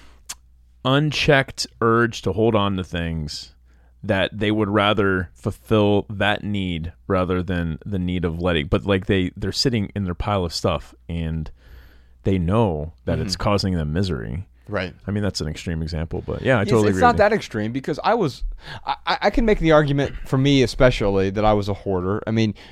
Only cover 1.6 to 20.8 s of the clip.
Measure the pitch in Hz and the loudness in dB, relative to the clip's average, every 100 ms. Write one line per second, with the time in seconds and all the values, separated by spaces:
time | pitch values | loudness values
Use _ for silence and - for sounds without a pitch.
1.6 | - - 113 113 117 117 - 95 113 110 | -10 0 2 4 2 0 -4 2 2 4
2.6 | 101 95 90 87 85 80 76 - - - | 0 -2 -4 -6 -4 -6 -6 -10 -16 -20
3.6 | _ _ _ _ 101 98 90 104 107 107 | _ _ _ _ -2 0 0 -2 -2 0
4.6 | 104 104 101 104 98 92 87 - 113 - | 0 2 2 2 2 0 -2 -6 -8 -8
5.6 | - 110 104 101 - 101 101 104 101 104 | 0 2 4 2 0 -2 -2 -2 -4 -4
6.6 | 92 85 85 - - 95 90 92 87 87 | -4 -4 -6 -12 -4 -2 0 -2 -2 -4
7.6 | 85 78 - 101 90 90 85 82 87 85 | -4 -6 -6 -4 -2 -2 -2 -2 0 0
8.6 | 73 104 92 95 92 98 90 - 98 - | 0 -2 0 -2 2 0 0 -4 -8 -2
9.6 | 143 117 98 101 95 87 - 101 85 - | 0 0 -2 -4 -4 -4 -2 -2 -2 -2
10.6 | 101 78 - - - 82 80 80 80 - | -2 -2 -6 -18 -10 -6 -4 -4 -6 -12
11.6 | - - - - - - - 95 82 107 | -20 -20 -20 -20 -20 -6 -2 0 2 2
12.6 | 110 78 80 - - 120 113 90 110 101 | 2 -2 -6 -8 -4 -4 -4 -2 0 0
13.6 | 95 90 76 80 98 69 53 71 98 _ | 0 -2 -2 -2 -2 -4 -6 -8 -10 _
14.6 | - 104 92 - - 104 101 - 78 76 | -8 -6 -6 -8 -6 -2 -2 -4 -6 -6
15.6 | - 80 80 80 80 85 85 - 127 123 | -6 -6 -4 -6 -6 -6 -6 -4 0 2
16.6 | 101 113 104 92 240 - - 208 - 113 | 4 4 4 4 4 6 4 2 -2 -6
17.6 | 107 131 131 147 156 240 160 - - - | -4 -4 -6 -2 0 0 0 -4 -8 -8
18.6 | - 135 - - - 180 196 269 226 190 | -14 -12 -8 -6 -4 0 2 2 2 4
19.6 | 160 151 147 143 135 - - 135 135 139 | 6 6 6 2 -2 -4 -2 2 4 6
20.6 | 117 - | 4 4